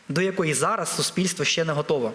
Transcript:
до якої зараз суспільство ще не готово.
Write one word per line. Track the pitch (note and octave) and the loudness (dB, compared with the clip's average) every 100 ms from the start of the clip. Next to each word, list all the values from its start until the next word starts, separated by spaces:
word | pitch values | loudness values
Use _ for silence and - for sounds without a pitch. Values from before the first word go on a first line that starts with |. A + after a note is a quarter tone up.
| - | -4
до | D3 | -2
якої | F#3+ F#3+ E3 | 0 0 0
зараз | C#3+ E3 A3 E3 - | 2 0 0 -2 -2
суспільство | - - F#3 - C#3+ | -2 0 0 0 0
ще | - D#3+ | 0 0
не | |
готово. | D3 D3 D3 A2+ | 0 0 0 0